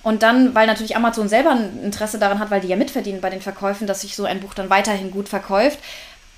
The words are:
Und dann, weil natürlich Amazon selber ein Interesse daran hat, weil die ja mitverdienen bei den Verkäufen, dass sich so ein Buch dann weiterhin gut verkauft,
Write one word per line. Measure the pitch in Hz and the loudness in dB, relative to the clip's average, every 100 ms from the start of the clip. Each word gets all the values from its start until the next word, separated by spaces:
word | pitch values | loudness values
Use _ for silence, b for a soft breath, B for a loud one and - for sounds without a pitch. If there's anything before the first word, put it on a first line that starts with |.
Und | 220 214 | -2 2
dann, | 220 247 254 | 4 6 4
weil | 220 220 | 6 4
natürlich | 214 220 220 | 2 -2 0
Amazon | 233 226 202 | 0 0 2
selber | 220 320 | 4 4
ein | 247 202 - | 4 0 -4
Interesse | 202 202 214 220 | -6 -4 -4 0
daran | 202 202 | 0 0
hat, | 208 | 0
weil | 202 | -2
die | 185 | 0
ja | 185 | 0
mitverdienen | 254 262 202 190 | 0 -2 -6 -4
bei | 190 | -6
den | 190 | -6
Verkäufen, | 196 190 196 202 208 | -10 -4 -4 -2 -4
dass | 190 | -4
sich | 196 - | -6 -4
so | 202 | -4
ein | 190 | -4
Buch | 196 | -8
dann | - 190 | -6 2
weiterhin | 196 208 196 190 | 2 2 -2 -4
gut | 196 202 | -6 -6
verkauft, | 196 - 196 220 - B B B B - | -6 -2 2 2 0 B B B B -20